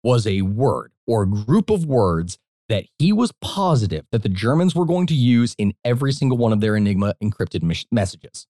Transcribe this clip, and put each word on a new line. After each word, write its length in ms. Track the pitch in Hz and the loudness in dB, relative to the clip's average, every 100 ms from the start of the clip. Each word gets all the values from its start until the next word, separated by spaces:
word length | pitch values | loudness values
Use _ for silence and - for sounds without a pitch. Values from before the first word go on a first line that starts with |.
was 220 | 120 123 | 2 0
a 160 | 107 98 | 2 -2
word 520 | 95 104 135 67 57 _ | -2 0 0 -2 -8 _
or 200 | - 113 | -2 0
group 440 | 95 104 107 196 202 | 0 -2 2 0 2
of 160 | 208 | -2
words 540 | 160 127 95 82 87 - _ _ - | 0 2 2 0 -4 -10 _ _ -4
that 160 | 104 - - | -4 -4 -2
he 140 | 160 | 0
was 220 | 214 240 - | 2 0 -4
positive 640 | - 196 185 143 101 78 - | -10 -4 0 2 0 -4 -4
that 120 | 117 | -4
the 60 | 101 | -2
Germans 440 | 92 110 156 185 | -2 0 2 2
were 120 | 165 | 0
going 200 | 165 180 175 | 0 0 0
to 60 | |
use 420 | 156 123 120 120 - | 2 4 4 2 0
in 160 | 101 - | -4 -2
every 300 | 120 120 139 | -2 0 0
single 240 | 135 135 123 | 0 0 2
one 160 | 117 | 2
of 80 | 107 | 2
their 140 | 107 | 0
Enigma 400 | 107 101 98 101 - | 2 0 0 -2 -2
encrypted 400 | 110 - 90 90 | -6 -4 -6 -2
mes-, 240 | 82 82 - | -4 -4 -2
messages. 560 | 117 98 - - - | -2 -2 -6 -20 -20